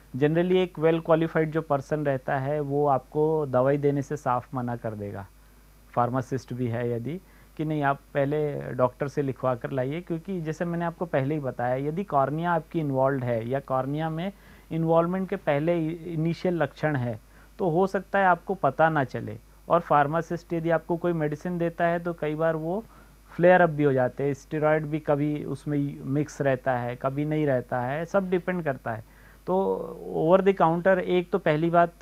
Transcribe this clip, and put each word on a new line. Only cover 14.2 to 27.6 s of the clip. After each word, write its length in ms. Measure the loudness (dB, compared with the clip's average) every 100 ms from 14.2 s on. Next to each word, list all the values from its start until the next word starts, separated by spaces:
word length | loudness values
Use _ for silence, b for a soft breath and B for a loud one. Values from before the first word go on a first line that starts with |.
| -8 b b b b
involvement 560 | -2 4 4 4 -2 -4
के 80 | -2
पहले 500 | 0 0 2 0 -2
इ-, 100 | -6
इनिशियल 580 | -6 -2 -2 0 -2
लक्षण 420 | 0 -2 -2 -2 0
है 240 | -2 -6 b b b -4
तो 120 | 0
हो 160 | 2 2
सकता 320 | 0 -2 2
है 80 | 4
आपको 280 | 4 0
पता 340 | 0 0 4 4
ना 160 | 4
चले। 320 | 0 -4 -8 -12 b b 0
और 120 | 0
फार्मासिस्ट 720 | 4 4 4 0 -4 -8 -4
यदि 180 | -4 0
आपको 260 | 0 0 -2
कोई 160 | 0
medicine 460 | 0 -2 -4 -6 -4
देता 280 | -4 0 -2
है 120 | 0
तो 140 | -4
कई 220 | -6 -4
बार 220 | 0 0 -2
वो 280 | -4 -6 -8 b b b -12 4
flare 240 | 6 8
up 100 | 6
भी 140 | 4
हो 80 | 2
जाते 320 | 4 0 0
हैं, 100 | -4
steroid 520 | -4 -6 0 2 2 0
भी 120 | -4
कभी 460 | 0 0 0 -4
उसमें 520 | -6 -8 -4 -2 -2 -6
mix 380 | -4 -2 -2 -2
रहता 320 | 0 0 0
है, 240 | -2 -4 -4
कभी 280 | -4 -2
नहीं 220 | -2 0 0
रहता 340 | 0